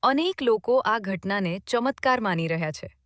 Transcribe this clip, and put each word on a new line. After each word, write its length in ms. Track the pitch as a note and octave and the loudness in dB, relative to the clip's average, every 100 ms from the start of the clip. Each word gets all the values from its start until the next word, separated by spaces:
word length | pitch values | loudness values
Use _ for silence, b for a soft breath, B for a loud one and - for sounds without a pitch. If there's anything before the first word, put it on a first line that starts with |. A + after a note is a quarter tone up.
અનેક 380 | - C4+ E4+ F#4+ | 2 2 0 0
લોકો 380 | B3+ A3 - B3+ | 0 0 4 2
આ 200 | - A3+ | 2 -2
ઘટનાને 600 | F#3+ F#3+ F#3+ G3+ F#3 F3+ | -2 -6 -2 -2 -2 -4
ચમત્કાર 640 | - A#3+ B3 C#4 C4+ B3+ | -2 -2 0 0 0 2
માની 260 | G#3+ E3+ E3 | 2 0 -2
રહ્યા 240 | E3 D#3+ | -2 -4
છે. 260 | D3+ - _ | -6 -14 _